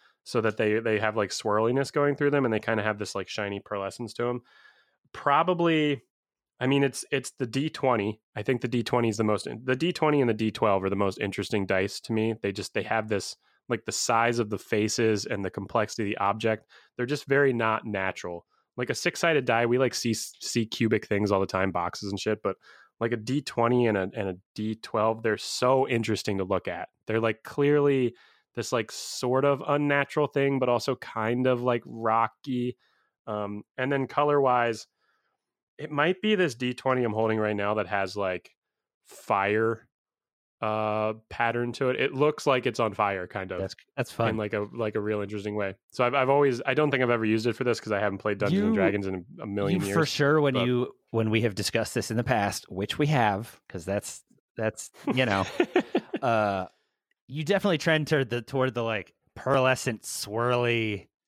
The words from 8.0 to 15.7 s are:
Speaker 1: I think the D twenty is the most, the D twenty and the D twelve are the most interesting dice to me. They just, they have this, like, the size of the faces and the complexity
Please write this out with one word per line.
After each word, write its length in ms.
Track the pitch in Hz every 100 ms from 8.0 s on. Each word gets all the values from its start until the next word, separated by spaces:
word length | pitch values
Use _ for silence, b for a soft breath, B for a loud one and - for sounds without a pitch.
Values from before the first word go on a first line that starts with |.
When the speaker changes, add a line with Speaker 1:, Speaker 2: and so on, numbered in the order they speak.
| 101 - _ 110
Speaker 1:
I 80 |
think 180 | 104 120
the 60 | 120
D 160 | 123
twenty 260 | 113 123 117
is 80 | 107
the 60 |
most, 240 | 107 104 - 113
the 120 | 131 151
D 160 | 170
twenty 300 | - 156 147
and 80 | 123
the 40 | 110
D 160 | 110
twelve 320 | - 110 98
are 80 | 95
the 40 | 101
most 220 | 98 -
interesting 460 | 101 98 95 107 95
dice 340 | 95 101 -
to 120 | -
me. 220 | 110 113 110
They 120 | 101
just, 240 | 98 95 107
they 80 |
have 240 | - 110 107
this, 260 | 101 - - _ _ -
like, 180 | 117 -
the 60 |
size 460 | - - 117 117 120
of 140 | 107
the 80 | 101
faces 640 | - 110 107 - 110 104 -
and 180 | 101
the 60 | 98
complexity 540 | - 98